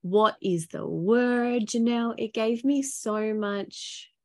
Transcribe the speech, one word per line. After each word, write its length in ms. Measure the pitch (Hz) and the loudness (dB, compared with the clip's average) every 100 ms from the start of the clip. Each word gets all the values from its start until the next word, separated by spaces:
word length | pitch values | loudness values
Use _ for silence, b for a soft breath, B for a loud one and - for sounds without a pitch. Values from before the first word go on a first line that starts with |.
what 340 | 180 202 214 - | 2 4 4 2
is 260 | 196 175 160 | 0 0 -2
the 180 | - - | -8 -6
word, 800 | 165 175 240 247 240 240 247 214 | -2 2 4 4 2 0 0 0
Janelle? 480 | 240 226 233 233 233 | 0 2 2 -2 -4
It 160 | 226 | -6
gave 320 | 226 220 233 262 | -2 0 0 2
me 160 | 285 | 0
so 520 | 269 - 220 214 214 | -2 -6 -4 -2 -2
much 800 | 214 202 202 196 - - - - _ | -2 -2 -4 -6 -12 -14 -14 -18 _